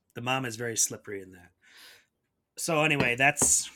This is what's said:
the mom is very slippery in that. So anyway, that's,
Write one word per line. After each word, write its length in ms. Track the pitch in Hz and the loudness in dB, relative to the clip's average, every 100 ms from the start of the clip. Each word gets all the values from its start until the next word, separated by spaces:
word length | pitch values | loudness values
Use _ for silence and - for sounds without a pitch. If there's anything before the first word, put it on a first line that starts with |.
| _ 120 | _ -8
the 60 | |
mom 240 | 123 131 123 | -4 -4 -4
is 100 | 110 | -6
very 220 | 120 107 | -6 -2
slippery 440 | - 113 - 98 | -2 -4 -12 -12
in 100 | 92 | -12
that. 180 | 92 90 _ _ - - - _ _ _ _ _ - | -20 -20 _ _ -20 -20 -20 _ _ _ _ _ -10
So 260 | - 151 | -2 0
anyway, 320 | 156 143 123 120 | 2 2 2 4
that's, 540 | 139 - - - - | 2 4 2 2 0